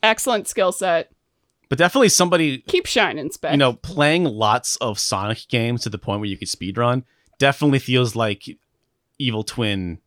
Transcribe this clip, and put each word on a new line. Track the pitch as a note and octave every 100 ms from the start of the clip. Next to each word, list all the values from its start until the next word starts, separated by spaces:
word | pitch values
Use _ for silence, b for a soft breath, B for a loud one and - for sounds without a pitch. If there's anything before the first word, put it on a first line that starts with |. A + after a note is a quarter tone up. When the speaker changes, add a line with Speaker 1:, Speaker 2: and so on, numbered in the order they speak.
Speaker 1:
excellent | A3 A3+ - A3+ -
skill | - C#4
set. | - F#3 E3 - _ _ _ _ _ _
Speaker 2:
But | C3+
definitely | F3 C4+ A3+
somebody, | - F3+ F3 D#3 C3
Speaker 1:
Keep | - - -
shining, | - F#3+ C#3 C#3+
Spec. | - D#3+
Speaker 2:
you | C#3+
know, | C3+
playing | A#2 - F3+ D3 E3
lots | E3 G#2+ G#2+ A#2 - -
of | A#2+ G#2
Sonic | - G2 G2+ A2+ -
games | B2 A2+ A#2+
to | -
the | G2+
point | - G2+
where | G#2
you | F#2+
could | F#2
speedrun | - F2+ G2 A#2+ B2+ B2 _ _ _
definitely | C#3 C#3 D3+ C#3
feels | - B2+ B2 G#2+
like | A2 G2+ - - _ _ _ _ _ _
evil | C3 A2
twin | G#2+ - A2 G2+ F2+ E2